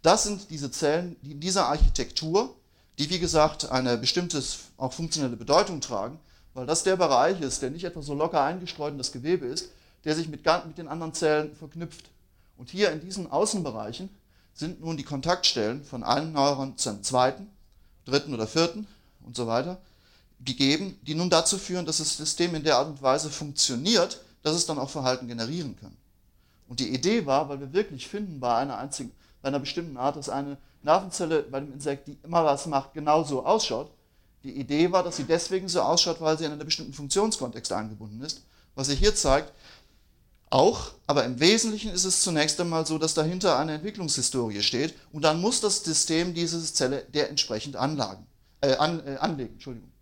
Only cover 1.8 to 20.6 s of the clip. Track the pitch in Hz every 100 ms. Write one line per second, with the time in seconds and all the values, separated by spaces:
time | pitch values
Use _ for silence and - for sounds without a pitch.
1.8 | - - 123 - 160 185 262 - _ _
2.8 | _ - 143 185 170 160 151 - - 127
3.8 | 127 120 127 - 175 151 123 - - _
4.8 | 131 - 165 160 135 117 117 156 202 165
5.8 | - 110 110 160 _ - - 131 127 160
6.8 | 190 185 170 127 151 185 139 - 127 160
7.8 | 180 170 143 143 160 160 139 180 175 -
8.8 | 151 143 123 127 139 180 123 156 - -
9.8 | _ _ 156 156 160 147 165 170 165 156
10.8 | 160 160 160 - 160 151 151 151 151 165
11.8 | 165 - - _ _ _ _ _ 127 180
12.8 | 202 151 170 190 175 139 214 208 151 110
13.8 | 107 123 190 - _ _ _ - 156 185
14.8 | 160 160 - 143 156 175 - 127 107 135
15.8 | 143 123 - 135 160 156 139 139 135 -
16.8 | - 101 98 127 127 139 196 _ - _
17.8 | - _ - 139 143 123 110 156 170 196
18.8 | 208 - _ _ - 123 117 117 160 185
19.8 | - _ _ _ _ _ 127 131